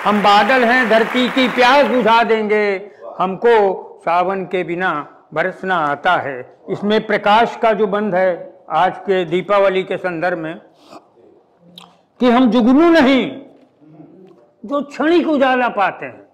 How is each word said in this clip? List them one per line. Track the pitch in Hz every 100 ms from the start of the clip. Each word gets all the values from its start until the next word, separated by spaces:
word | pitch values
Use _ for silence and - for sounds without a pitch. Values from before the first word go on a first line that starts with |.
हम | 190 208
बादल | 202 202 214 262
हैं, | 233 254 240
धरती | 226 220 254 247
की | - 247
प्यास | 208 247 277 247
बुझा | 247 214 226
देंगे, | 226 220 214 214 208 190 - - - -
हमको | 180 185 240 233 202 180 - - -
सावन | 170 180 196 185
के | 185
बिना | 165 170 185 151 143 - _
बरसना | 147 175 180 190 185
आता | 147 143 185 170
है। | 123 127 123 - -
इसमें | 190 202 214 214
प्रकाश | 208 208 214 233 -
का | 226
जो | 208 214
बंध | 202 214 180
है | 185 170 - - -
आज | 160 185 -
के | - 185 170
दीपावली | 175 180 202 196 190
के | 185 180
संदर्भ | 185 170 175 180
में | 160 180 - _ _ - _ _ _ _ _ _ _ - - _ _ _
कि | 247
हम | 233 262
जुगनू | 226 226 262 339
नहीं | 330 262 269 180 - - - _ _ _ - - 190 190 _ _ _
जो | 202 277
क्षणिक | 285 - 294 339 277
उजाला | 302 262 254 240
पाते | 202 185 - 139
हैं। | 107 101